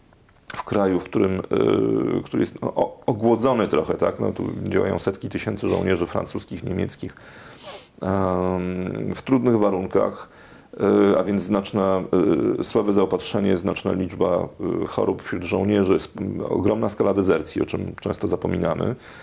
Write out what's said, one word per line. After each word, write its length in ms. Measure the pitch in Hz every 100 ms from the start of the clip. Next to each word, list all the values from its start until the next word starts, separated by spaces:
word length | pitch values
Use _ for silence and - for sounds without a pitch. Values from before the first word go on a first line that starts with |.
| _ _ _ _ - -
w 80 |
kraju, 360 | - 104 95 90
w 40 |
którym, 360 | - - 95 92
e, 840 | - - 55 50 55 55 - 50
który 180 | - 117
jest, 200 | - -
no, 120 | - -
o-, 240 | - - -
ogłodzony 640 | 107 117 113 131 120 95
trochę, 260 | 71 -
tak? 260 | - - -
No, 120 | 107
tu 180 | 95 95 85
działają 360 | 95 95 98 92
setki 300 | 98 95 98
tysięcy 400 | - 110 104 95
żołnierzy 360 | 90 92 87 87
francuskich, 580 | - - - - 87
niemieckich, 500 | 90 92 92 - 98 - - - - - - - - -
em, 1120 | 92 98 95 90 92 92 90 92 92 101 104 92
w 60 |
trudnych 380 | - 131 123 113
warunkach, 680 | 104 92 95 101 101 - - - - - - - 101 101 101
e, 60 | 98
a 40 |
więc 180 | 92 101
znaczna, 600 | 90 101 - 104 95 95 - 90 101 78 107 -
e, 40 |
słabe 300 | - 113 104
zaopatrzenie, 640 | 101 95 90 - 107 98 92
znaczna 340 | 92 90 98
liczba, 560 | 92 92 95 90 90 90 - 90 90
e, 40 | 85
chorób 340 | - 98 -
wśród 220 | - 92
żołnierzy, 500 | 87 95 98 104 92 90 -
sp-, 180 | - 98 92 -
ogromna 400 | - 107 110 110
skala 240 | 104 101
dezercji, 480 | 98 92 80 78 101
o 40 | -
czym 300 | 92 92 -
często 260 | 98 - 95
zapominamy. 680 | 90 92 90 85 82 95 131 - -